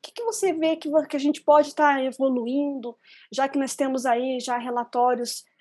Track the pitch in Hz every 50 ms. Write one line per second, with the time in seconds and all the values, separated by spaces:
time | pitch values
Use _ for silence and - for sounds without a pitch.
0 | - - - - 480 453 440 - 392 381 320 320 320 320 320 320 - 302 294 311
1 | 294 302 - 277 277 294 294 - - - 294 294 294 285 - - 302 294 277 269
2 | 262 262 - - 269 269 254 247 226 240 262 285 285 285 277 269 226 247 233 _
3 | _ _ - - - _ 202 247 269 277 277 277 269 254 - - 285 269 262 262
4 | 240 262 233 240 254 262 262 247 - 262 240 240 240 254 240 240 240 240 - 247
5 | 247 247 247 240 240 240 - - - _ _ _